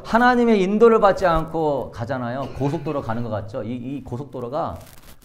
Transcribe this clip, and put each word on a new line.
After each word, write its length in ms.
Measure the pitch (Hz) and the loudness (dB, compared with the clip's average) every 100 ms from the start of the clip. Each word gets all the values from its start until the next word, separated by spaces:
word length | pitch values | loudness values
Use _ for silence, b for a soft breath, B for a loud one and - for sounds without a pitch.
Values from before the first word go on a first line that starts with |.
| - | 0
하나님의 560 | 233 247 247 233 214 | 2 4 4 4 4
인도를 400 | 185 208 233 220 | 4 6 6 8
받지 240 | 202 185 180 | 4 4 2
않고 680 | 160 160 165 151 135 - | 0 -2 -2 0 -2 -4
가잖아요. 580 | - 117 131 120 131 127 - | -8 -6 -4 -4 -6 -8 -4
고속도로 440 | 139 160 147 143 | -2 -2 -4 -6
가는 220 | 110 117 | -4 -4
것 60 | 117 | -4
같죠? 340 | 104 98 110 | -4 -6 -8
이, 120 | 107 123 | -6 -8
이 280 | 123 143 | -8 -10
고속도로가 760 | - 123 139 131 120 147 135 90 - - - - | -8 -10 -10 -10 -8 -6 -6 -8 -14 -20 -20 -20